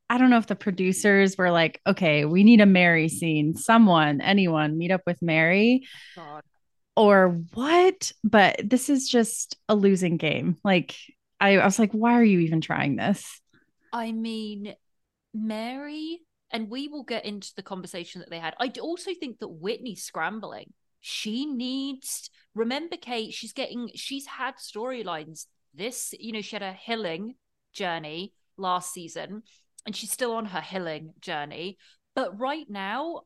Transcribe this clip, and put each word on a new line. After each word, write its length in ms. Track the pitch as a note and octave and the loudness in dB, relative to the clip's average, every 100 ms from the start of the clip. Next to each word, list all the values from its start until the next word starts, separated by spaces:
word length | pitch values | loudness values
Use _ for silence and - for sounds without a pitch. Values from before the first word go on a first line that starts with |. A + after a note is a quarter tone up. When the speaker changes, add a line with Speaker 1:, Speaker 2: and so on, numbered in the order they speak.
| - | -4
Speaker 1:
I 80 | B3 | 4
don't 100 | B3+ | 6
know 60 | A#3 | 4
if 80 | A3 | 2
the 80 | F#3 | -4
producers 840 | G#3 F3+ F#3 F#3+ G#3 G3 F#3+ F#3+ | -4 -2 0 2 4 6 4 2
were 120 | F3+ | 2
like, 300 | E3+ D#3+ - - | 2 2 0 -2
"Okay, 380 | F#3+ E3+ D3 D3+ | 2 2 2 4
we 180 | F3+ | 8
need 160 | G#3 A#3 | 10 10
a 60 | G3+ | 10
Mary 420 | F#3 F3 E3 D#3+ | 8 6 4 2
scene. 460 | - E3 D#3 D3+ | -2 0 2 0
Someone, 640 | D#3+ - A3+ G#3+ E3 D3 C#3+ | 0 4 6 8 6 4 0
anyone, 560 | - G3 F3+ D#3 D3+ D#3 | 2 2 2 0 0 -2
meet 140 | F3 | -2
up 120 | F#3 E3+ | -2 -2
with 160 | F3 | -4
Mary." 640 | E3+ D#3+ D#3+ G3 A#3 B3+ - - - F3 | 0 2 2 4 4 2 -2 -18 -20 -18
Speaker 2:
God. 260 | D3+ D3+ - _ _ _ _ - | -16 -16 -20 _ _ _ _ 4
Speaker 1:
Or 440 | G#3 G3 F#3 E3+ E3 | 8 8 6 2 -6
what? 580 | A3 C#4 F4 F#4 F#4 - - | -4 2 4 4 2 -6 -4
But 380 | G#3 G#3+ F#3 - | 4 6 6 4
this 260 | G#3 B3+ C#4 | 0 0 2
is 180 | C4+ C4 | -2 0
just 480 | A#3+ A3 - - - - | 0 0 -4 -12 -8 -2
a 60 | |
losing 420 | G#3 G3 F#3 F3+ D#3+ | 2 4 4 2 0
game. 400 | D#3 C#3 F#3 D#3+ | -2 -2 -2 -2
Like, 340 | G3+ F3+ - - - _ _ - | 0 0 0 -10 -20 _ _ 0
I, 160 | G3 G3 | 4 6
I 80 | |
was 140 | G3 F#3+ | 4 2
like, 140 | G#3 | 0
"Why 200 | G#3+ A#3 | 2 2
are 100 | A#3+ | 4
you 160 | A3+ F3+ | 6 4
even 200 | E3 D#3+ | 2 0
trying 360 | - - C#3+ C3 | -2 -2 -2 -2
this?" 440 | A#2+ G3 - - _ _ _ _ _ | -2 -4 -6 -20 _ _ _ _ _
Speaker 2:
I 200 | A#3+ A3+ | -8 -6
mean, 640 | A3+ A3+ A3 G#3+ G#3 G3+ - _ _ _ _ _ | -6 -6 -8 -10 -12 -14 -16 _ _ _ _ _
Mary, 880 | G#3+ A3 G#3+ A#3 C4+ D4 D4+ D#4 E4+ _ _ _ | -8 -8 -6 -8 -10 -12 -10 -10 -12 _ _ _
and 180 | A#3 G#3+ | -10 -8
we 160 | B3+ D4 | -10 -12
will 140 | D4+ | -12
get 200 | A#3 A3+ | -10 -8
into 280 | G#3 G#3 - - | -8 -12 -14 -18
the 60 | |
conversation 580 | - F#3+ F#3 F#3 E3+ F3+ | -14 -12 -12 -14 -14 -18
that 100 | - | -16
they 80 | E3 | -12
had. 140 | E3 - | -10 -6
I 80 | B3 | -6
d-, 120 | - | -6
also 320 | D#4 F4 G4 | -10 -8 -10
think 240 | F4+ C#4 G#3+ | -10 -12 -12
that 100 | A3 | -16
Whitney's 540 | E3 F#3 G3 A#3+ F3 | -10 -8 -8 -10 -14
scrambling. 680 | - E3+ E3 G#3+ F#3+ G#2 - _ _ _ | -12 -8 -8 -8 -12 -16 -18 _ _ _
She 460 | - - A3 A3+ D4+ | -14 -10 -8 -6 -6
needs, 840 | B3 B3+ C4+ C#4 C4+ - - - _ _ | -8 -8 -8 -10 -12 -12 -14 -14 _ _
remember, 420 | G#3+ A#3 C#4 E4+ F4 | -6 -6 -6 -8 -14
Kate, 360 | - A#3 A3+ | -10 -10 -8
she's 180 | - A3+ | -12 -14
getting, 380 | - B3+ A#3+ A#3+ | -10 -10 -10 -12
she's 320 | - - C#4 C#4 | -14 -12 -12 -14
had 300 | - B3+ C4+ | -10 -10 -12
storylines 880 | - G#3+ B3 B3+ F#3 D#3+ D#3+ D#3 - _ _ | -16 -12 -10 -10 -10 -10 -12 -18 -20 _ _
this, 380 | C#3+ A3+ B3 - - | -14 -12 -10 -12 -14
you 140 | A3 | -12
know, 80 | G#3+ | -12
she 160 | G3+ G#3 | -10 -12
had 60 | |
a 100 | G3 | -12
healing 600 | F#3+ - A3+ F3+ E3 A3 - _ _ _ | -12 -10 -6 -6 -8 -12 -16 _ _ _
journey 600 | - F#3 E3 D#3 E3 G3+ _ _ - | -8 -6 -6 -10 -12 -12 _ _ -8
last 360 | F#3+ F3+ F3 | -4 -4 -6
season, 500 | F#3 E3 E3 D#3 G#3+ - _ _ _ - | -12 -14 -14 -12 -14 -18 _ _ _ -14
and 80 | |
she's 160 | G3 G#3+ | -12 -10
still 200 | - B3 | -6 -4
on 140 | A3+ G#3+ | -6 -6
her 140 | F3+ | -8
healing 520 | - F#3+ E3+ D#3 D#3 _ | -8 -8 -8 -10 -14 _
journey. 560 | F#3 D#3 D3 D#3 F3+ - _ _ _ C4 | -10 -8 -8 -10 -12 -14 _ _ _ -8
But 220 | G#3 G#3 | -6 -6
right 300 | C4 D#4 C#4+ | -8 -8 -10
now, 520 | G3+ F#3+ A#3+ E4 - | -10 -8 -8 -8 -10